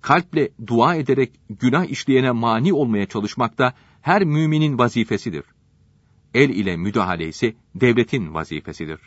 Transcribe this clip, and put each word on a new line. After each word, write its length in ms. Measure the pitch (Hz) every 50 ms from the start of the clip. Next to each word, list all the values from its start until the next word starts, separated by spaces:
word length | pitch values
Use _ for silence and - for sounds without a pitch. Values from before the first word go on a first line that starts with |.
Kalple 500 | - - 139 175 175 _ - 156 139 - _ - 113
dua 280 | 101 117 117 117 151 175
ederek 460 | 160 143 131 135 131 131 123 _ _ _ _
günah 340 | 104 - - 127 120 160 180
işleyene 460 | - 143 - - - 135 127 131 127
mani 420 | 123 117 113 120 113 113 131 185 190
olmaya 340 | 143 147 120 110 104 101
çalışmak 520 | 95 - 113 101 101 - - 123 113 _ -
da 160 | 135 123 - _ _ _ _ _
her 240 | _ 147 180 208 196
müminin 540 | 165 147 151 156 156 156 156 156 151 139 120
vazifesidir. 680 | 123 120 - 120 110 - 107 98 - 120 85 73 69 _ _ _ _ _ _ _ _ _ _ _ _ _ _ _ _ _ _
El 160 | 117 143 139
ile 260 | 110 92 101 95 90
müdahale 520 | 82 87 101 104 113 98 90 90 82 82 80
ise 280 | 78 - - 113 110 _ _ _ _
devletin 600 | 92 127 123 120 120 117 - - 135 95 78 78
vazifesidir. 680 | 80 78 - 78 76 - - 80 - 82 78 80 - _